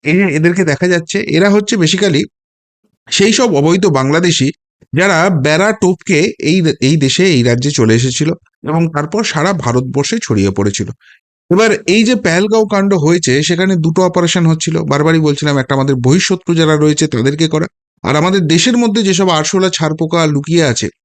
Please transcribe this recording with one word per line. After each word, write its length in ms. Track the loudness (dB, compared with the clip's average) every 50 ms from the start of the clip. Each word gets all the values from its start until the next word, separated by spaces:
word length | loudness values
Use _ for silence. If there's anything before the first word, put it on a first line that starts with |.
| 0
এই 120 | 0 2
যে 80 | 2 2 0 0
এদেরকে 260 | 0 0 0 2 0 0 0
দেখা 160 | 0 0 0
যাচ্ছে, 300 | 0 0 -2 -2 -4 -6 -6 -4 -2 0
এরা 140 | 2 2 4
হচ্ছে 240 | 2 2 0 0 -2
basically 460 | 0 0 0 0 0 0 0 0 0 -2 -4 _ _ _ _ _ _ _ _ _ _ _ _ _ _ _
সেই 260 | -6 0 0 2 2 2
সব 160 | 2 0 2 2
অবৈধ 280 | 2 2 2 2 2 2 2 2 0
বাংলাদেশি 480 | 0 0 0 0 0 0 0 0 -2 -4 -4 _ _ _ _ _ _ _ -2
যারা 240 | 0 0 2 2 2 2 2 0 0 0
বেড়া 260 | 0 2 2 2 0
টপকে 480 | 0 0 0 -2 -2 -2 -2 -2 0 0 0 -2 -4 _
এই, 180 | -2 0 0 2 0 0 -2 _
এই 140 | 0 0 2
দেশে, 260 | 2 0 0 0 2 2 2 2
এই 80 | 2 2
রাজ্যে 280 | 2 0 0 -2 -2
চলে 220 | 0 0 2 2 2 2
এসেছিল 300 | 2 -2 -2 -2 -4 -4 -4 -6 _ _ _ _ -8
এবং 180 | -4 -2 -2 -2 -2 -2
তারপর 260 | -6 -6 -4 -4 -4 -4
সারা 280 | -4 -4 -2 -2 -2 -2
ভারতবর্ষে 640 | -2 -2 -2 -2 -2 -2 -2 -4 -4 -2 -2 -4 -6 -2
ছড়িয়ে 260 | -2 0 0 0 0
পড়েছিল। 380 | 0 0 -2 -2 -2 -4 -8 -8 -10 _ _ -20 -20 _ _ _ _ _ _ _
এবার 220 | 2 2 2 2 0 -2 0
এই 160 | 0 2 2 2
যে 120 | 2 0
পেহেলগাঁও 500 | 0 0 0 0 0 0 2 2 0 0
কাণ্ড 260 | 0 0 0 0 0 0
হয়েছে, 400 | 0 2 2 0 0 0 0 0 0 0
সেখানে 300 | 0 0 0 0 0 0
দুটো 260 | 0 0 0 0 2 0 2
অপারেশন 340 | 2 0 -2 0 0 0 2
হচ্ছিল, 300 | 2 0 0 -2 -4 -4 -4 -2
বারবারই 380 | -2 -2 0 2 2 2 2 2
বলছিলাম, 280 | 0 -2 -2 -2 -2 -2
একটা 160 | -2 -2 -2 -2
আমাদের 200 | -2 0 0 -2
বহিঃশত্রু 560 | 0 2 2 2 2 0 -2 -4 -4 _ -2 0
যারা 200 | 2 2 2 2
রয়েছে 300 | 2 2 0 2 0 -2
তাদেরকে 380 | -2 -2 -2 -2 -2 0 0 -2
করা, 200 | -2 0 -4 -4 -6 _ _ _ _ _ _ -4
আর 100 | -2 0
আমাদের 260 | 0 0 0 0 0 0
দেশের 280 | 2 2 2 2 2 0
মধ্যে 240 | 0 0 0 0 0 0
যেসব 240 | 0 0 0 0 0
আরশোলা 400 | 0 0 -2 -2 -2 0 0 0
ছারপোকা 500 | -2 -2 -4 -4 -2 -4 -4 -2 0 0 0
লুকিয়ে 380 | 0 -2 -2 -4 0 0 2 2 2
আছে 160 | 0 -2 -6 -8 _ _